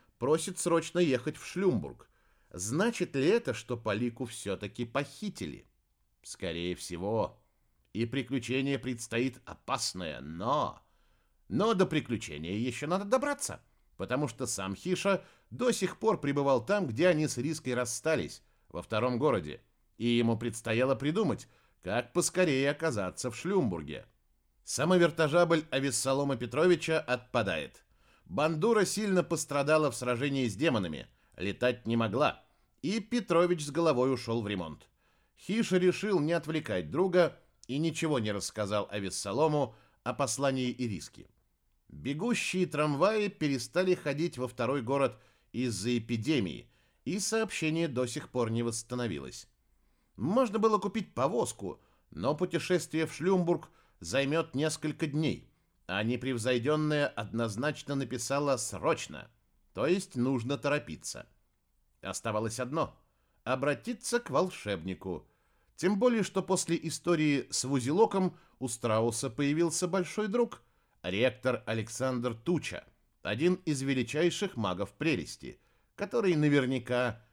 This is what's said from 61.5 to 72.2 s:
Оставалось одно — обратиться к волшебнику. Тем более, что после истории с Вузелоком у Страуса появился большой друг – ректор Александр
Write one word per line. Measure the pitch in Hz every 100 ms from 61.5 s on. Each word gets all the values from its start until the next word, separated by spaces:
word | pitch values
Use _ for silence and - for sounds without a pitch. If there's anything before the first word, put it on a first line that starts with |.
| _ _ _ _ _
Оставалось | - 95 113 107 113 113
одно — | 127 156 135 - _ _ _ _
обратиться | - 131 143 143 226 240 - 240
к | -
волшебнику. | 139 180 - 104 95 87 92 95 85 - _ _ _ _ -
Тем | 180 208
более, | 247 226
что | 190 190
после | 185 180 - 170
истории | 160 - 175 165 151 139 -
с | - 127
Вузелоком | 139 120 170 220 196 185 - _ -
у | 127
Страуса | - 120 110 117 113 135
появился | 113 143 156 170 156 175
большой | 190 165 - 214
друг – | 233 233 - _ _ _ _
ректор | 90 95 127 117 123 120 -
Александр | 113 110 - 131 127